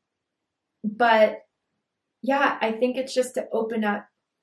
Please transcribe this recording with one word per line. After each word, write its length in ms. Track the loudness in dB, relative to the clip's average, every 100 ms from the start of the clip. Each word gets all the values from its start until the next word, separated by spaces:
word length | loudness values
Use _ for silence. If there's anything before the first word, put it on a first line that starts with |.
| _ _ _ _ _ _ _ _
but 600 | -10 0 4 6 4 2 -14 _ _ _ _ _ _ _
yeah, 340 | -2 0 0 0
I 120 | -4
think 240 | 0 -2 -2
it's 180 | -4
just 200 | -4 -2
to 140 | -4 -6
open 320 | -4 -4 -4
up 220 | -4 -4 -8 _ _ _